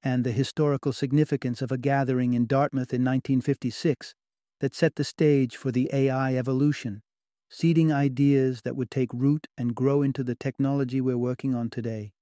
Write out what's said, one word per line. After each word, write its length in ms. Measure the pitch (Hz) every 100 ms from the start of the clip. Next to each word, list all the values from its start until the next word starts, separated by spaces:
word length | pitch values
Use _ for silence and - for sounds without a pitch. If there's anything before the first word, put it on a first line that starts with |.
and 220 | 135 127
the 80 | 123
historical 580 | 120 135 - 151 139 143
significance 680 | 127 139 143 151 127 131 120
of 100 | 127
a 60 | 131
gathering 560 | 120 139 131 131 123
in 140 | 123 117
Dartmouth 480 | 135 143 135 123
in 100 | 123
nineteen 380 | 127 131 - 135
fifty-six 720 | 123 139 123 - 170 135 - - _ _ _ _
that 140 | 139
set 200 | - 165
the 100 | -
stage 500 | 143 - 156 143 127
for 160 | - 135
the 200 | 123 127
A 160 | 139 135
I 260 | 131 135 127
evolution, 680 | 127 131 147 147 120 101 _ _ _ _ _
seeding 420 | - 165 165 160
ideas 680 | 143 139 127 143 139 131 123
that 120 | -
would 160 | 123 123
take 220 | - 123
root 340 | 123 135 151 - -
and 160 | 120
grow 260 | 113 131 143
into 240 | 139 131
the 100 | 127
technology 680 | 120 139 - 135 139 135 131
we're 160 | 127 123
working 360 | 123 127 139
on 140 | 123 117
today. 440 | 120 117 113 104 _